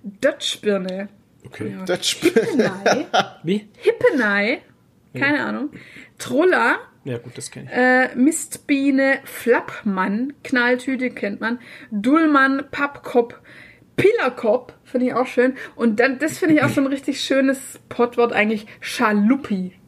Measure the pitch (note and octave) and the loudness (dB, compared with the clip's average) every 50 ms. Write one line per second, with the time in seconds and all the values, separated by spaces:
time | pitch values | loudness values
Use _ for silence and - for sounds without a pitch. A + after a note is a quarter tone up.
0 | - G3 - _ - - - - - - - - - G#3 G3+ G3 F#3 F#3 F#3 F#3+ | -16 -16 -10 _ -2 -2 -2 -2 -8 -8 -8 -4 -2 -2 -2 -2 -4 -6 -8 -8
1 | G3+ G#3 _ _ _ _ _ _ - - - - - - - - F#3+ F#3 F3+ F3+ | -10 -12 _ _ _ _ _ _ -20 -20 -12 -10 -10 -10 -10 -10 -4 -4 -4 -2
2 | - - - - - F4 F4 - G#3+ A4+ F4+ B3+ F#3+ F3+ - - - A3+ - B3+ | -2 -6 -6 0 0 2 2 2 0 2 0 0 0 0 -2 -2 0 0 0 0
3 | D#4 - - G3+ - - - - - D#3+ G3 G#3 - - _ - - G4 A#4 A#4 | -2 0 0 -2 -2 -2 -10 -10 -4 -4 -4 -4 -4 -12 _ -2 -2 -2 0 2
4 | - B4 F#4 B3+ A3+ G#3 G3+ G3+ G3+ A3 C#4+ F4+ - _ _ _ _ _ _ _ | 0 2 2 2 0 0 0 0 0 -2 -2 -4 -8 _ _ _ _ _ _ _
5 | _ _ - B3+ C#4 C#4 D4 - A3+ G#3 G#3 A3 C4 D4 - - - - - - | _ _ -6 -4 -2 0 0 -2 -2 -4 -6 -6 -8 -8 -10 -16 -20 -20 -20 -20
6 | - - _ _ - - B3 C4+ F4 F#4 D#4+ A#3+ A3+ B3 D#4 A4 B4+ - _ _ | -20 -20 _ _ -10 -2 0 2 2 4 4 2 2 0 0 -2 -6 -16 _ _
7 | _ C#3+ B2 A#2 - B2+ - B2 B2 - - C#3 C#3 C3 C#4 B3 B3+ B3+ B3+ B3+ | _ -8 -8 -8 -10 -14 -16 -14 -16 -14 -14 -16 -14 -6 0 2 4 4 4 4
8 | C4 - - A#3+ B3+ D4+ D#4+ - - - - - _ - C#4+ C#4 C#4 C#4+ C4+ C4+ | 2 0 2 2 4 4 2 0 -8 -10 -14 -14 _ -2 0 2 2 2 2 2
9 | C4+ C4+ C4+ C4+ - - - - - A#3+ B3 E4 - - - - - G#3 F#3+ F#3 | 2 2 0 -2 -4 -14 -16 -6 0 2 2 2 0 -6 -14 -6 -4 -4 -2 0
10 | F#3 F#3+ G3+ A3 B3+ C#4+ C#4+ _ - - C4 B3 A#3+ A#3+ B3+ B3 B3+ C4+ C4 A#3+ | -2 -2 -2 -2 -4 -6 -8 _ -8 -2 2 2 4 4 2 0 0 -4 -4 -2
11 | B3+ B3 - - - G3+ G#3 G3+ G#3+ A3+ A#3+ A#3+ - - - - - - A3 G3+ | -4 -4 -4 -4 -6 -6 -6 -6 -6 -6 -6 -6 -10 -20 -20 -20 -14 -8 -6 -2
12 | G3+ B3 D4 E4 D#4+ D#4 D4 C4+ C4+ C4+ C4+ C#4 C#4 - - - F#3+ - C#4+ - | 2 4 4 4 4 4 4 4 4 4 2 -2 -4 -8 -6 -6 -6 -6 -6 -12
13 | - - - B3 A#3 - - - _ - - - - - - _ _ _ _ - | -16 0 2 2 2 2 -8 -20 _ -20 -20 -20 -20 -20 -20 _ _ _ _ 4
14 | - G4 A#4+ A4+ D#4+ B3+ - - - G#3+ G#3+ B3+ - - - _ _ - - B3 | 4 4 4 4 0 -2 -2 0 0 2 2 0 -2 -8 -20 _ _ -4 -2 0
15 | B3+ B3 - A#3 B3+ - - B3 A#3+ C4 C4 - - - - - A3 A#3 G#3+ G#3 | 0 0 0 0 -2 0 2 2 2 2 0 -4 -14 -16 -6 0 0 0 4 4
16 | A3+ C4 C4 B3 D4 D#4+ - - F#4+ D#4+ D#4 D4+ C4 C#4+ - D4 C4+ C4+ C#4+ C4+ | 2 2 2 -2 -4 -4 -2 0 2 4 4 4 4 2 2 0 0 0 -2 -4
17 | - - C#4 - - - C#4 C4+ C4+ C4+ C4 C4 - - - - _ _ - - | -4 -6 -6 -4 -2 0 2 2 4 2 0 -2 -6 -18 -20 -20 _ _ -2 -2
18 | A#3+ A#3+ - B3 A#3+ A#3 A#3+ - G#3 G#3+ A3 G#3 - - - - - - - - | -2 0 2 0 0 2 2 0 0 0 0 -4 -6 -12 -20 -16 -12 -12 -4 0
19 | B3 G#3+ G#3 G#3 G3+ A3 C4+ C#4 - - G#3+ F#3 F#3 F3+ - _ _ | 0 2 4 4 4 4 2 2 0 -4 -4 -4 -4 -8 -12 _ _